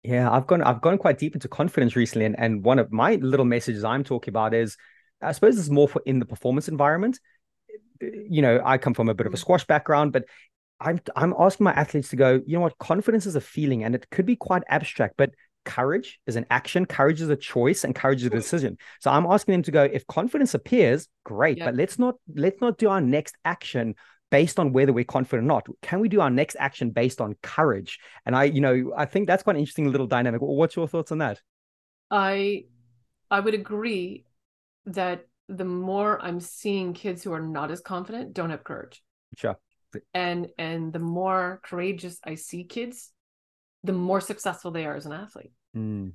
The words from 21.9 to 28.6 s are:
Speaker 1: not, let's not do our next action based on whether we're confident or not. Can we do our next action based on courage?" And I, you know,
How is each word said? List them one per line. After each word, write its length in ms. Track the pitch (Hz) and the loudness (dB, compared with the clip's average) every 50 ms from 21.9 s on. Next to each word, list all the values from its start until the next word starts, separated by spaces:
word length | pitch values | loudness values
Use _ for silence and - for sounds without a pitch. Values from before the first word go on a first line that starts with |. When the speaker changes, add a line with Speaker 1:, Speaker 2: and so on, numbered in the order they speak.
| - | 0
Speaker 1:
not, 200 | - 247 247 247 _ _ - 151 | -2 -2 -2 -2 _ _ -12 -6
let's 260 | 147 147 190 196 - | -2 -2 -2 0 0
not 160 | 247 240 233 | -2 -2 0
do 120 | - 226 202 | 2 2 2
our 120 | 196 190 | 2 2
next 340 | 147 123 135 151 151 - - _ _ | 2 2 2 0 -2 -4 -20 _ _
action 520 | 160 175 - - - - 123 117 113 107 _ - _ _ _ _ _ | -4 -4 -4 -10 -6 -4 -4 -4 -4 -6 _ -16 _ _ _ _ _
based 280 | - 139 160 165 - - | 4 4 4 4 2 0
on 140 | 170 139 127 | 0 2 4
whether 180 | 131 139 139 | 4 4 4
we're 140 | 123 117 120 | 4 2 -2
confident 400 | - - - - - - 117 113 | 0 0 -2 0 0 -2 0 2
or 20 | |
not. 200 | 147 151 113 - - - _ | 2 0 0 -2 -6 -18 _
Can 200 | - - 170 190 | -8 -6 -2 0
we 80 | 220 214 | 0 2
do 100 | 190 202 | 4 4
our 100 | 165 135 | 4 4
next 260 | 123 131 151 - - - | 2 2 0 -2 -2 -4
action 300 | 139 139 - - - 117 | -4 -4 -2 -4 -6 -2
based 300 | 104 117 120 127 - - | 0 0 0 0 0 -4
on 140 | 117 104 104 _ | -6 -6 -6 _
courage?" 580 | - - - - 160 147 107 98 90 - - - - - - - _ | -14 -4 0 2 2 2 2 -2 -6 -12 -16 -18 -20 -20 -20 -10 _
And 100 | 120 123 | 0 2
I, 80 | 131 139 | 2 2
you 160 | 147 160 | 4 4
know, 320 | 135 | 2